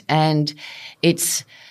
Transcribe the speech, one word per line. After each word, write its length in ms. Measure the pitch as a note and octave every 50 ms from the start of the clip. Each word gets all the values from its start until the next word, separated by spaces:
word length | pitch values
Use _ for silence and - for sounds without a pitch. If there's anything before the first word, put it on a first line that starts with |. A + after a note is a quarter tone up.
| - -
and 460 | D3 D#3 D#3 D#3 D#3 D3+ D3+ C#3 D3 - - - - - - - - -
it's 420 | - E3 E3 - - - - - - _ - - - -